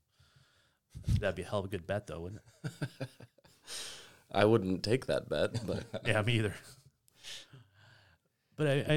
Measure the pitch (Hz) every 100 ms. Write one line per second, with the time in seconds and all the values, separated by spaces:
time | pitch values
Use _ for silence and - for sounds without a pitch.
0 | _ _ _ _ _ _ _ _ _ -
1 | - - 101 87 87 104 98 95 85 101
2 | - 80 87 107 - - 147 - 135 -
3 | 131 - - _ - _ - - - -
4 | - - - 98 107 113 95 92 104 131
5 | - 69 - 76 - 113 90 82 - -
6 | 120 107 104 113 104 - - - - _
7 | _ _ - - - 135 - _ - -
8 | _ _ _ _ _ - 147 139 147